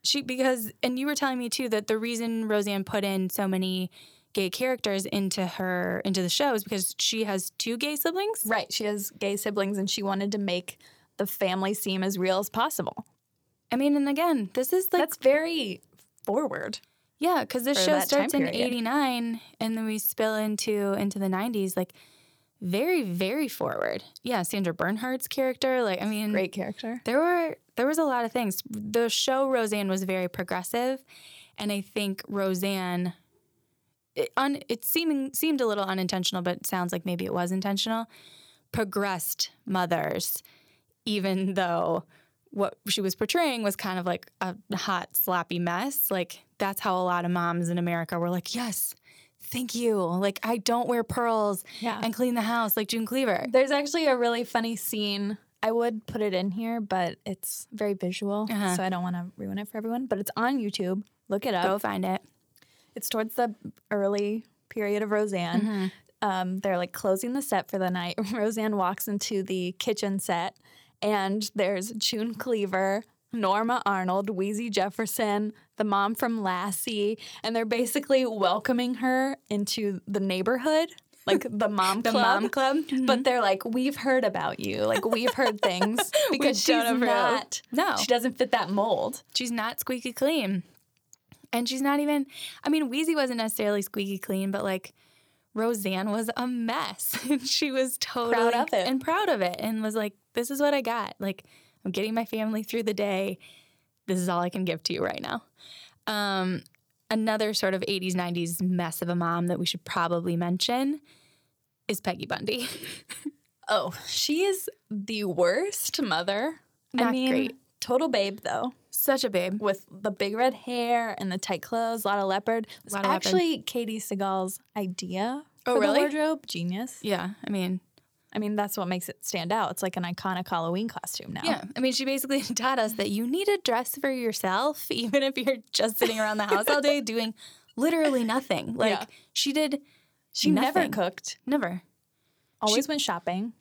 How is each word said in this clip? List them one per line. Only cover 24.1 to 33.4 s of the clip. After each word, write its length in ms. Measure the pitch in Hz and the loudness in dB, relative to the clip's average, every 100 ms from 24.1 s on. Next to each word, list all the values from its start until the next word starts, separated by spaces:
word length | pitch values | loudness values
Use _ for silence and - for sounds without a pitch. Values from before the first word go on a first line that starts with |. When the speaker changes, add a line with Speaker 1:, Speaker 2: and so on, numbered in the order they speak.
| - | -12
Speaker 1:
Yeah, 180 | 240 233 | -4 -2
Sandra 320 | 175 202 180 | 0 0 0
Bernhardt's 560 | 170 170 214 254 254 - | 0 0 0 -2 -4 -4
character. 540 | - 262 254 269 254 | 0 0 0 0 2
Like, 180 | 226 180 | 2 0
I 60 | 202 | -2
mean, 260 | 214 214 | -2 0
Speaker 2:
Great 200 | 202 185 | 0 0
character. 500 | 196 190 - 220 240 | -2 -6 -6 -8 -6
Speaker 1:
there 140 | 226 262 | 0 2
were, 400 | 330 349 330 - _ - | 4 2 0 -6 _ 0
there 100 | 262 | 2
was 120 | 311 | 2
a 60 | |
lot 200 | 311 247 | 2 2
of 80 | 226 | 0
things. 300 | 247 220 190 - | 0 -2 -2 -6
The 400 | 214 214 233 233 | -8 0 2 2
show 400 | - - 262 269 | 2 2 2 4
Roseanne 380 | 262 220 208 196 | 2 2 0 0
was 160 | 190 | 0
very 240 | 190 185 180 | 0 0 -2
progressive, 760 | 185 180 180 180 233 247 262 _ - - - - - | -4 -4 -4 -2 -2 0 -2 _ -20 -20 -20 -20 -6
and 120 | 208 | -2
I 120 | 202 | -2
think 400 | 190 - 202 196 - | -4 -4 -2 -4 -4
Roseanne, 840 | 202 190 185 196 196 180 180 180 - _ _ | -2 0 0 0 0 -2 0 -2 -4 _ _